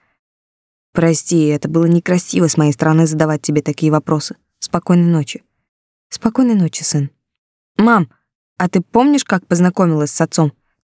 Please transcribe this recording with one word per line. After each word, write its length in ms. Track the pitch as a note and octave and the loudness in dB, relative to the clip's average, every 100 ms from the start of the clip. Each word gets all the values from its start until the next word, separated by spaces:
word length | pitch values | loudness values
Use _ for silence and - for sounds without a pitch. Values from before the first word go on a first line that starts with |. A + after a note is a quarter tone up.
| _ _ _ _ _ _ _ _ _ | _ _ _ _ _ _ _ _ _
«Прости, 540 | - E3 D3+ - E3+ D3+ | -2 0 0 0 0 0
это 220 | D3 D3+ | -2 -2
было 180 | D#3+ E3 | 0 2
некрасиво 640 | E3+ - F3+ - - E3 | 0 0 -2 -2 -2 0
с 100 | D#3+ | 2
моей 140 | D3+ | 0
стороны 340 | C#3+ D#3+ D#3+ D#3+ | 0 0 2 2
задавать 340 | D#3 D#3 D3+ | 0 -2 -2
тебе 220 | - D3 | -2 -4
такие 280 | - C#3+ D#3 | -4 -2 0
вопросы. 460 | D3+ - D#3 - - _ - | 0 -2 -4 -6 -14 _ -18
Спокойной 520 | - F3 - F3 E3+ | -8 -6 0 2 2
ночи». 320 | E3 C#3+ - _ _ _ _ _ _ _ | 0 -2 -10 _ _ _ _ _ _ _
«Спокойной 420 | - A3+ A3+ B3+ | -6 -4 0 0
ночи, 280 | G#3+ E3 - | 2 0 -4
сын». 280 | - D3 C#3+ _ _ _ _ _ _ - | -4 -4 -4 _ _ _ _ _ _ 0
«Мам, 320 | A3 A3 D3+ _ _ _ _ - | 2 2 0 _ _ _ _ -6
а 100 | F3+ | -2
ты 140 | F#3 | -2
помнишь, 420 | - A3+ C#4 C#4+ | 0 2 2 2
как 220 | - F#3 - | 0 -4 -2
познакомилась 640 | F3 F3+ F3+ F3 D#3 D3 | 0 0 2 0 0 -2
с 100 | - | -2
отцом? 320 | D#3+ - D3+ - _ _ | -2 0 -2 -2 _ _